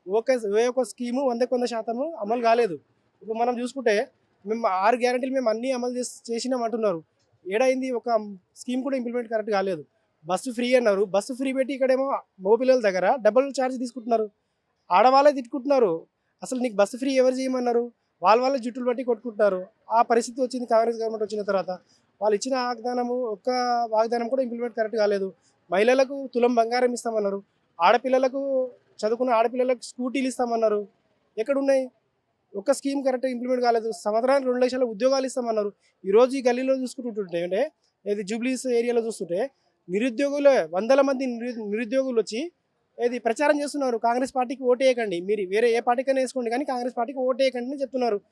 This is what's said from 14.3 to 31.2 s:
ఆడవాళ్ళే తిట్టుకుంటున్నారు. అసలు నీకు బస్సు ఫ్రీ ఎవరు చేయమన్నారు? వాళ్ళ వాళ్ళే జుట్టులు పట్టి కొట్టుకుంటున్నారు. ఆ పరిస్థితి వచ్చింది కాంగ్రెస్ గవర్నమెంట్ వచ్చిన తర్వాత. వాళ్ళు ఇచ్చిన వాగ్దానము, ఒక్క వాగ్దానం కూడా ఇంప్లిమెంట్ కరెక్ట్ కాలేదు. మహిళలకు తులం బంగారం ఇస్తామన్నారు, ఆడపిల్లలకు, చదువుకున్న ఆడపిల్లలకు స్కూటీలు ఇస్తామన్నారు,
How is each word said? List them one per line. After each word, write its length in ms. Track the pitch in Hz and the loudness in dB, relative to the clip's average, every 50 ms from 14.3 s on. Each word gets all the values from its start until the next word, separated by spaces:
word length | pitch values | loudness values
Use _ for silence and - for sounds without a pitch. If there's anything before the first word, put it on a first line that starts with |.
| - _ _ _ _ _ _ _ _ _ _ - | -8 _ _ _ _ _ _ _ _ _ _ 2
ఆడవాళ్ళే 400 | 175 185 - 262 262 269 277 294 | 4 6 6 8 8 8 6 6
తిట్టుకుంటున్నారు. 760 | 285 277 240 - - 285 240 285 285 262 233 185 165 165 - _ _ _ _ _ _ _ - | 4 4 -2 -6 -8 -6 0 2 2 2 2 0 -2 -4 -6 _ _ _ _ _ _ _ -10
అసలు 160 | - 254 254 | -8 -4 -4
నీకు 160 | 247 254 202 | -4 -2 2
బస్సు 220 | 190 202 - - | 2 0 0 0
ఫ్రీ 160 | 226 277 277 269 | -4 -4 0 2
ఎవరు 200 | 262 254 254 254 | 2 2 2 2
చేయమన్నారు? 580 | 262 262 262 254 254 247 240 233 240 240 240 - _ _ _ _ _ 165 | 0 -2 -2 -2 -2 0 0 0 0 -2 -4 -8 _ _ _ _ _ 4
వాళ్ళ 180 | 185 214 240 | 4 6 6
వాళ్ళే 180 | 254 262 277 269 | 4 2 0 -2
జుట్టులు 260 | 214 247 214 262 247 | -4 -6 -8 -4 -4
పట్టి 180 | 247 247 226 254 | -2 -2 -2 -2
కొట్టుకుంటున్నారు. 600 | 240 233 233 - 247 208 208 214 202 185 185 185 - _ _ _ - | -2 -4 -4 -6 -8 0 2 2 2 2 0 -4 -10 _ _ _ 0
ఆ 100 | 214 226 | 2 2
పరిస్థితి 400 | 240 - 240 233 233 - 233 277 | 4 4 2 2 0 -2 -4 -4
వచ్చింది 240 | 254 240 262 254 240 | -4 -4 -4 -6 -2
కాంగ్రెస్ 320 | - 233 220 226 233 233 | 2 2 2 2 2 -2
గవర్నమెంట్ 260 | 220 226 226 220 214 214 | -2 -4 -4 -4 -4 -4
వచ్చిన 200 | 196 214 208 202 | -4 -4 -4 -2
తర్వాత. 260 | 196 196 190 175 180 180 175 - _ _ _ _ _ _ _ | -2 -2 -2 -2 -4 -8 -10 -14 _ _ _ _ _ _ _
వాళ్ళు 140 | 202 214 214 | 0 0 0
ఇచ్చిన 200 | 208 - 262 269 | 0 0 -2 -2
వాగ్దానము, 580 | 254 247 247 247 226 220 247 247 247 247 240 247 | -2 -2 -4 -6 -4 -6 -4 -2 -2 -2 -2 -4
ఒక్క 360 | 254 254 226 214 190 _ 254 254 247 247 247 240 240 240 226 | -4 -4 -6 -6 -4 _ -2 -2 0 0 0 0 0 0 0
వాగ్దానం 360 | 220 214 226 233 233 240 240 | 0 0 2 2 0 -2 -2
కూడా 140 | 226 262 262 | -2 -2 -2
ఇంప్లిమెంట్ 360 | 262 233 233 233 240 240 220 | -2 -4 -4 -6 -6 -6 -4
కరెక్ట్ 200 | 233 220 214 233 | -4 -4 -2 0
కాలేదు. 360 | 220 208 202 202 196 190 190 - _ _ _ _ _ _ - | 0 2 2 2 0 -2 -6 -8 _ _ _ _ _ _ -2
మహిళలకు 580 | 170 190 214 240 262 269 269 247 277 277 269 247 - | 0 2 4 4 4 4 2 0 -2 -8 -10 -6 0
తులం 220 | 240 240 247 247 | 2 2 4 4
బంగారం 380 | 233 226 226 240 247 247 247 247 | 2 2 2 2 0 2 0 0
ఇస్తామన్నారు, 500 | 226 - 233 220 220 208 202 196 196 202 _ _ _ _ _ _ - | -4 -6 -4 -2 -2 -2 -2 -4 -6 -8 _ _ _ _ _ _ 4
ఆడపిల్లలకు, 880 | 170 185 220 240 - 262 262 254 262 262 247 277 277 277 269 262 254 247 240 _ _ _ _ - 214 | 6 6 6 6 4 2 2 2 2 0 0 -2 -2 -2 0 -2 -2 -4 -8 _ _ _ _ -6 -2
చదువుకున్న 260 | 220 233 226 254 254 | -2 0 0 2 2
ఆడపిల్లలకు 480 | 240 220 233 240 240 247 254 254 254 240 | 4 4 4 2 2 0 0 0 0 -2
స్కూటీలు 460 | - - - - 247 254 226 277 254 | -6 -10 -8 -6 -6 -4 -2 -2 -2
ఇస్తామన్నారు, 600 | 262 240 - 247 233 233 226 226 214 208 208 202 196 _ _ _ _ _ _ | -2 -2 -2 -2 -2 0 0 2 0 0 -2 -4 -8 _ _ _ _ _ _